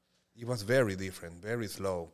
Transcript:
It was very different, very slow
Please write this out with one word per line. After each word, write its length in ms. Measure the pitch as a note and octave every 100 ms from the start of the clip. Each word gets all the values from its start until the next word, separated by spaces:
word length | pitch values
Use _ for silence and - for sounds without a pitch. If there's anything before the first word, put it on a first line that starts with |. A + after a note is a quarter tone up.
| _ _ _ -
It 100 | A#2
was 160 | B2
very 340 | G2+ C3 A2+ F#2+
different, 440 | F#2+ F#2 E2+ E2+
very 280 | G2+ A#2+ G#2+
slow 420 | - F#2+ F2+ E2